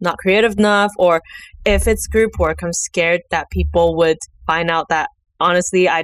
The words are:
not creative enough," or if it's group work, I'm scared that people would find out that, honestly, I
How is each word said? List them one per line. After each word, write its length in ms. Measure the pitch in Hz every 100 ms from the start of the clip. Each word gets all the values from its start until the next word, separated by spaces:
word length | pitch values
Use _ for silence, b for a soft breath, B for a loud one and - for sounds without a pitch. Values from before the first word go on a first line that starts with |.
not 180 | 175 -
creative 360 | 190 202 226 202
enough," 340 | 208 202 202 -
or 220 | 180 165 - B B B
if 220 | 214 196 226
it's 180 | 214 -
group 260 | 220 220 -
work, 240 | 160 160
I'm 100 | 175
scared 480 | 170 - 180 170 175 -
that 160 | 170 -
people 460 | 185 - 170 170 160
would 220 | 165 160 - _ -
find 240 | 160 170
out 160 | 165 -
that, 200 | 160 - _ _ -
honestly, 480 | 170 180 175 185 180
I 140 | 160